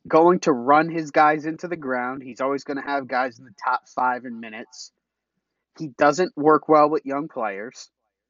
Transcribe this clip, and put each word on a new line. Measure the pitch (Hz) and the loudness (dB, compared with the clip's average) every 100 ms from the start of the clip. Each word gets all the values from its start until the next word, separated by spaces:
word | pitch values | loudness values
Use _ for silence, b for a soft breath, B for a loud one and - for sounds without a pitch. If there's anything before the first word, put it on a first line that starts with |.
| - | 0
going | 160 170 180 | 4 6 4
to | - | 2
run | 127 120 147 165 | 0 4 2 2
his | 165 156 | -4 -2
guys | 147 151 156 151 | 4 4 2 -4
into | 160 180 | -8 -10
the | 170 | -8
ground. | 135 127 123 135 | -6 -4 -4 -8
He's | 131 110 | -12 -6
always | 135 139 | -4 -4
gonna | - 139 | -6 -10
have | 139 139 127 | -6 -6 -4
guys | 127 131 117 | -4 -4 -6
in | 127 | -20
the | 101 | -8
top | 131 123 _ | -4 -4 _
five | - 127 123 123 | -4 -4 -4 -8
in | 113 | -14
minutes. | 113 110 120 - - _ _ _ _ _ _ _ _ - | -14 -16 -18 -20 -20 _ _ _ _ _ _ _ _ -14
He | 160 | -10
doesn't | - 147 139 - - | 0 2 2 -2 0
work | 147 151 - | 4 4 4
well | 151 151 | 4 4
with | 151 135 | 0 -4
young | 139 156 | -8 -8
players. | 131 110 98 117 - - _ _ _ | -6 -6 -6 -12 -16 -20 _ _ _